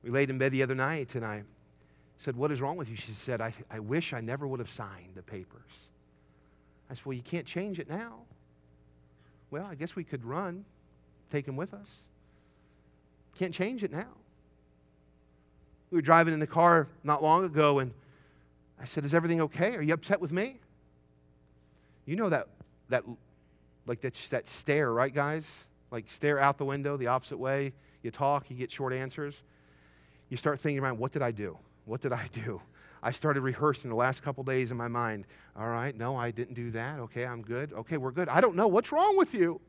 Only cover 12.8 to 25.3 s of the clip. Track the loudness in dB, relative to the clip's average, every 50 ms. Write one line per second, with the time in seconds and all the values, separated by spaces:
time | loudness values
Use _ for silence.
12.8 | _ _ _ _ _ _ _ _ _ _ _ -4 -4 -4 -2 -2 -2 -2 -2 -4
13.8 | -6 -4 -4 -8 -10 -10 -14 -20 _ _ _ _ _ _ _ _ _ _ _ _
14.8 | _ _ _ _ _ _ _ _ _ _ _ _ _ _ _ -20 -20 _ -20 _
15.8 | _ _ 0 2 8 10 10 10 10 6 4 0 -2 0 4 8 8 10 10 8
16.8 | 6 2 -6 -6 0 0 2 4 6 6 6 6 4 2 4 6 6 6 6 4
17.8 | 2 -2 -6 -12 _ -20 -20 -20 -20 _ _ _ _ _ _ _ _ _ _ -16
18.8 | -14 -8 -6 -4 -2 4 4 4 4 4 2 2 2 0 2 0 0 0 0 0
19.8 | 2 2 2 0 2 0 0 0 0 -2 -2 -2 -2 -4 -6 -14 -20 _ -20 _
20.8 | _ _ _ _ _ _ _ _ _ _ _ _ _ _ _ _ _ _ _ _
21.8 | _ _ -20 _ _ -6 -2 0 2 2 2 2 0 -4 -14 -20 -20 _ _ _
22.8 | _ 0 0 0 0 -2 -14 -16 _ _ _ _ _ _ _ _ _ _ _ _
23.8 | _ -6 -6 -4 -4 -6 -6 -8 -8 -4 -4 -4 -4 -6 -12 -6 0 2 2 2
24.8 | 2 2 2 2 2 2 2 0 0 0